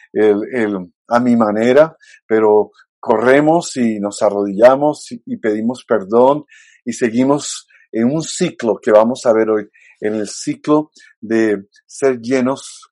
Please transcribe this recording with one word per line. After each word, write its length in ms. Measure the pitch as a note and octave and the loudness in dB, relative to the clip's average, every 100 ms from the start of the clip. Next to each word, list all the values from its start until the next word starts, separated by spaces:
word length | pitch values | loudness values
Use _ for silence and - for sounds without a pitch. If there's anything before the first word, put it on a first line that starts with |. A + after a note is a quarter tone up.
| _ | _
el, 300 | A2 G#2+ G#2 G#2+ | 0 2 2 -2
el 240 | B2+ G#2 G2 F2+ _ - | -4 -4 -4 -8 _ -4
"a 100 | A#2+ | 0
mi 160 | B2 A#2 | 2 2
manera", 600 | G#2+ G#2+ A#2 C3+ D#3+ - _ - - | 2 2 2 4 4 0 _ -20 -2
pero 460 | A2 A2 G#2+ G#2 _ _ _ | 0 4 4 2 _ _ _
corremos 760 | - A2 A#2+ C#3 D3+ E3+ - C#3 | -2 0 4 4 4 0 -2 -4
y 240 | A#2 G#2+ | -2 -2
nos 220 | G2+ - | -6 -2
arrodillamos 880 | G#2+ G2+ G2+ G2 B2 C3+ D3 D3 - | -2 0 -2 4 4 4 0 -4 -10
y, 100 | A#2+ - | -16 -12
y 120 | A2+ | -6
pedimos 460 | A2 G#2+ A2+ B2+ | -4 -2 -4 -6
perdón 640 | - A2 F#2+ A#2 C3 D3 - _ _ _ A#2+ | -4 -4 0 2 4 2 -4 _ _ _ -12
y 80 | |
seguimos 760 | A2+ A#2+ A2+ C3 C#3+ - - - _ _ | -6 -4 0 0 -2 -4 -14 -16 _ _
en 180 | A2+ A#2+ | -4 -2
un 140 | D#3 | -2
ciclo 560 | D3+ - F3+ - A2+ G2 | -6 -6 -6 -4 -4 -4
que 120 | A#2+ | 2
vamos 320 | G#2+ A2+ G#2+ B2 | 4 4 0 0
a 80 | |
ver 160 | A2 A2 | 0 0
hoy, 180 | G#2+ G2+ _ _ _ | -2 -4 _ _ _
en 160 | G#2+ G#2+ | -6 -6
el 140 | G#2 | -8
ciclo 640 | - - C#3 - D3+ D#3 _ - _ | -10 -10 -6 0 0 0 _ -20 _
de 480 | G#2+ A2+ A2 G2+ G2+ _ _ | -4 0 0 -2 -6 _ _
ser 360 | - C#3 B2 | -4 -2 -2
llenos 640 | A2+ C3 B2+ C#3 - - - | -2 -2 -2 -4 -10 -20 -20